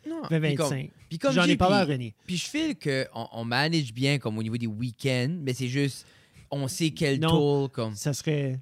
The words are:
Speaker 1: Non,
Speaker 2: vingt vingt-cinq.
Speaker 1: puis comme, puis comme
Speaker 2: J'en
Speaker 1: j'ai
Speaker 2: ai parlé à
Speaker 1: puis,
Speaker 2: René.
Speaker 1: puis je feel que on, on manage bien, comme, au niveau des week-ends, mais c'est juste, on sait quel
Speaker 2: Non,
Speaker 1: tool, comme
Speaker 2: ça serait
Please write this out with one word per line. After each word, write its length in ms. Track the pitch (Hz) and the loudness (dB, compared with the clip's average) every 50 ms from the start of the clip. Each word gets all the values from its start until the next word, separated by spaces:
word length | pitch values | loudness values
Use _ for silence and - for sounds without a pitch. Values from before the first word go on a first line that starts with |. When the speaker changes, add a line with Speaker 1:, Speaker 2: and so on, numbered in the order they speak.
| - 302 | -10 -8
Speaker 1:
Non, 140 | 330 320 277 - | -8 -6 -2 0
Speaker 2:
vingt 80 | 165 160 | 0 2
vingt-cinq. 300 | 156 - 143 147 160 139 | 2 2 2 0 0 0
Speaker 1:
puis 80 | 139 131 | -2 -4
comme, 120 | 143 160 - - - - | -6 -8 -14 -20 -14 -12
puis 80 | 165 165 | -8 -2
comme 140 | - 277 262 | 0 2 4
Speaker 2:
J'en 80 | 185 175 | 4 6
Speaker 1:
j'ai 80 | - 294 | 6 6
Speaker 2:
ai 40 | - | 6
parlé 180 | 180 185 202 | 6 6 6
à 80 | 202 185 | 4 4
Speaker 1:
puis, 80 | 143 143 | 2 0
Speaker 2:
René. 220 | 127 120 110 - _ _ | -2 -4 -6 -10 _ _
Speaker 1:
puis 100 | - 180 165 | -6 -4 -4
je 80 | - | -4
feel 300 | - - 302 320 311 233 | -4 -4 -2 -2 -2 -4
que 300 | - - 151 135 135 131 - - | -4 -2 -2 0 0 -2 -4 -6
on, 140 | 117 117 - - | -8 -10 -8 -8
on 120 | 113 117 | -6 -4
manage 480 | 117 120 127 147 160 165 160 143 117 110 | 0 0 2 2 2 2 0 0 -2 -2
bien, 260 | 123 131 139 143 135 | -2 0 0 0 0
comme, 200 | - 120 107 110 | -2 -4 -4 -4
au 40 | 110 | -4
niveau 140 | 110 113 | -4 -4
des 100 | 120 117 | -4 -4
week-ends, 680 | 113 104 107 123 127 107 - - 135 127 123 123 143 175 180 143 | -4 -4 -4 -6 -6 -6 -4 -2 0 0 2 0 0 -2 -2 -2
mais 100 | 131 123 | -4 -2
c'est 160 | 123 131 123 | -2 -4 -2
juste, 380 | 123 143 143 135 - - - - - - _ _ _ - - - | 0 0 0 0 -2 -6 -14 -20 -20 -20 _ _ _ -20 -12 -8
on 160 | - 143 139 127 | -4 -4 -4 -4
sait 220 | - - 170 156 160 | -2 0 0 0 0
quel 280 | - 165 143 135 139 | 0 0 0 2 2
Speaker 2:
Non, 80 | 160 160 | 2 4
Speaker 1:
tool, 400 | 165 156 147 143 143 143 139 127 | 4 4 4 4 2 2 0 -2
comme 240 | - - 117 110 104 | -2 -4 -4 -4 -6
Speaker 2:
ça 200 | 101 - 147 135 | -4 -4 -4 -4
serait 460 | - - 160 151 147 143 135 131 131 | -2 -2 -2 -2 0 -2 -2 -4 -6